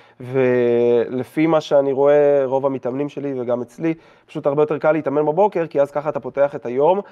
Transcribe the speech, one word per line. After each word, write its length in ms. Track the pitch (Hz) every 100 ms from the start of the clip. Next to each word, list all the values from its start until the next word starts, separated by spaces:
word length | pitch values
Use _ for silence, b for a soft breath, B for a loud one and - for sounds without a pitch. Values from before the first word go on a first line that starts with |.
| B B
ולפי 1300 | 123 131 127 123 120 120 120 120 113 127 123 - 160
מה 140 | 160
שאני 300 | 151 147 139
רואה, 500 | 131 139 147 143 143 131
רוב 200 | 135 139
המתאמנים 440 | 135 127 131 143
שלי 320 | 143 139 135
וגם 200 | 120 120
אצלי, 320 | 120 - 165 160 B B B
פשוט 200 | 160 147
הרבה 160 | 143
יותר 140 | 151 156
קל 140 | 156
להתאמן 340 | 160 143 139 151
בבוקר, 420 | 156 208 190 165
כי 140 | 143
אז 100 | 143
ככה 180 | 151 151
אתה 100 | 143
פותח 360 | 127 123 143 143
את 100 | 131
היום, 360 | 123 147 190 196